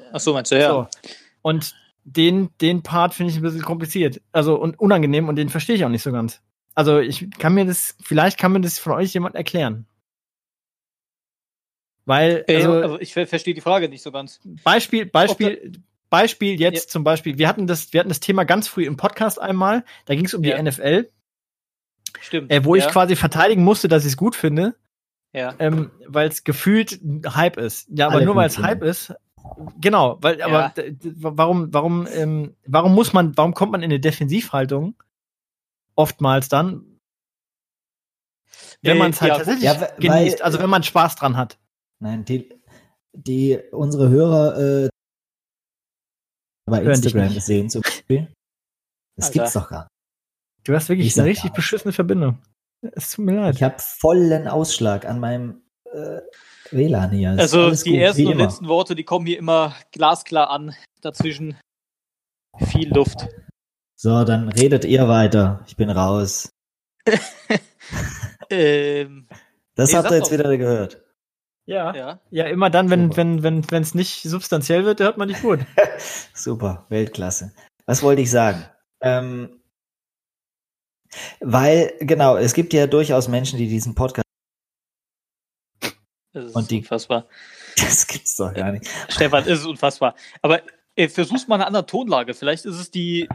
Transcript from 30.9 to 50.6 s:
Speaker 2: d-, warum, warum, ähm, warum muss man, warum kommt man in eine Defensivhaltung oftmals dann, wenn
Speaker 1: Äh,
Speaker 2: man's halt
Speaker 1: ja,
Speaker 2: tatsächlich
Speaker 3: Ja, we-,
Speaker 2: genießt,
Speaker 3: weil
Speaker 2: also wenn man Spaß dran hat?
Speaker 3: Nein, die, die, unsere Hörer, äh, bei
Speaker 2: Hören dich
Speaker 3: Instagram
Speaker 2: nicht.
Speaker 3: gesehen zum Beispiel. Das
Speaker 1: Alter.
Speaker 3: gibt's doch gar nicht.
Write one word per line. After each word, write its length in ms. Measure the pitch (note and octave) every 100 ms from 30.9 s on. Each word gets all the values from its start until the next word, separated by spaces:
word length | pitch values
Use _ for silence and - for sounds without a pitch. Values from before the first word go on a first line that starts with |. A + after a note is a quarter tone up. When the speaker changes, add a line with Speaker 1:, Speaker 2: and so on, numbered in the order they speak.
Speaker 2:
d-, 200 | C#3 E3+ D#3
warum, 580 | D#3+ D3+ E3 F3+ D#3+
warum, 340 | D3 E3 E3+ F3
ähm, 440 | D#3+ D#3 D#3 C#3+ - C3
warum 260 | D#3 F#3
muss 200 | G3 A3+
man, 220 | F#3 E3 C#3+
warum 180 | D#3+ E3+
kommt 160 | F#3+
man 100 | F#3+
in 40 | E3
eine 80 | C#3+
Defensivhaltung 1000 | D3+ D#3 C#3+ G3+ - C#3 C3+ C#3 E3+ - _ _ _ _ _ _ _ _ _ -
oftmals 540 | D3+ - C#3 C3+ C3+
dann, 500 | C#3+ F3+ F3+ - _ _ _ _ _ _ _ _ _ _ _ _ _ _ _ _ - - -
wenn 160 | D3+ E3+
Speaker 1:
Äh, 20 |
Speaker 2:
man's 200 | F3 D3+
halt 100 | D#3
Speaker 1:
ja, 60 | D3
Speaker 2:
tatsächlich 260 | D#3+ B3+
Speaker 3:
Ja, 180 | F#3 D3+
we-, 120 | E3+ -
Speaker 2:
genießt, 400 | F3 D#3+ F3 -
Speaker 3:
weil 60 | E3+
Speaker 2:
also 140 | D#3
wenn 100 | F#3+
man 140 | F#3+
Spaß 320 | - E3+ D#3+ -
dran 200 | C#3 B2
hat? 220 | A#2+ - _ _ _ -
Speaker 3:
Nein, 260 | A2 A2 G#2+
die, 280 | B2+ - - _ - _ _ _
die, 440 | C#3+ C3+ C3 C3+ C3 -
unsere 380 | - C#3+ D3 C3
Hörer, 480 | C3+ E3 D#3 D3+ - C#3 C#3 C3+
äh, 40 | - _ _ _ _ _ _ _ _ _ _ _ _ _ _ _ _ -
bei 80 | G#2+
Speaker 2:
Hören 80 | A2+
dich 200 | C3 B2
Speaker 3:
Instagram 180 | A2 G2
Speaker 2:
nicht. 80 | G2+
Speaker 3:
gesehen 340 | G2+ G2+ G#2+
zum 120 | A2+
Beispiel. 500 | - - - C3+ D#3+ _ _ _ _ _ _ _ _ -
Das 100 | -
Speaker 1:
Alter. 120 | -
Speaker 3:
gibt's 140 | A#2
doch 160 | G#2 -
gar 100 | E2
nicht. 80 | - _ _ _ _ _ _ _